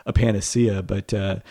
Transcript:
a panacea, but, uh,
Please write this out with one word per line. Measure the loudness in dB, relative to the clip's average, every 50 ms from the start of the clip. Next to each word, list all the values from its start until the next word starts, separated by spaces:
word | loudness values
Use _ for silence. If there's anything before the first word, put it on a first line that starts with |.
| -8
a | 0 2
panacea, | 4 4 4 2 0 -2 -2 0 2 2 2 2 -2 -4
but, | -4 -4 -4 -4 -4 -4
uh, | -2 -2 -2 -4 -6 -8 -16